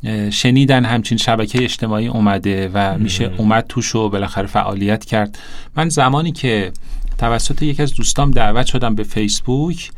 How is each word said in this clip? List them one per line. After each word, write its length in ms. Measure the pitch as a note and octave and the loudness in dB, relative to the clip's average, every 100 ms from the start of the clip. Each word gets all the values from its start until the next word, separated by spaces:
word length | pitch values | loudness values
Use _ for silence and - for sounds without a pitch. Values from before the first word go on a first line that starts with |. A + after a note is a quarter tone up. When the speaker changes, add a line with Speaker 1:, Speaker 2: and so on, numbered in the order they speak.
Speaker 1:
اه، 260 | A#2 A2 G#2 | -6 -4 -4
شنیدن 540 | G2+ B2 B2+ C#3 C3 | 0 2 4 4 4
همچین 340 | A#2+ A#2 G#2+ A2+ | 2 -2 -2 -2
شبکهٔ 440 | - A2+ G#2 B2 | 0 0 0 -2
اجتماعی 440 | B2 - A2+ G#2+ A#2 | -2 -4 -4 -2 -2
اومده 640 | B2 G#2 G2 G2 G2 F#2+ | 0 2 2 0 -2 -2
و 40 | G2 | 0
Speaker 2:
مهم. 220 | G2 F#2+ | 0 0
Speaker 1:
می‌شه 300 | G2+ F#2+ A2+ F#2 | -2 -2 -4 0
اومد 280 | G#2+ A2 A#2 | 2 2 0
توش 260 | - A2+ | -4 -4
و 140 | A#2 A2 | -2 0
بالاخره 380 | G2+ G2 - G2 | -2 -4 -4 -2
فعالیت 580 | G#2 F#2+ G2 G2+ G#2+ | -2 -2 -2 -2 -2
کرد. 340 | - A2 G#2 - - - - - | -2 -2 -2 -6 -12 -12 -8 -4
من 120 | E3 | -2
زمانی 440 | D3 C3 C#3 E3+ | 2 2 2 -2
که 400 | - C3 A2 F#2 - - - - - | -2 -2 0 -2 -6 -6 -6 -4 -2
توسط 440 | B2 A#2 - C#3 | 0 0 2 2
یکی 200 | D3+ C#3+ | 0 2
از 120 | D3 | 2
دوستام 360 | - - - C#3+ | 2 2 2 4
دعوت 360 | C3 B2 G#2+ B2+ | 6 6 6 4
شدم 280 | C3 A#2 | 2 2
به 80 | G#2+ | 0
فیسبوک، 880 | G#2+ A2+ G#2 - - B2+ D#3 E3+ - | -2 -2 -2 -2 0 0 0 -4 -8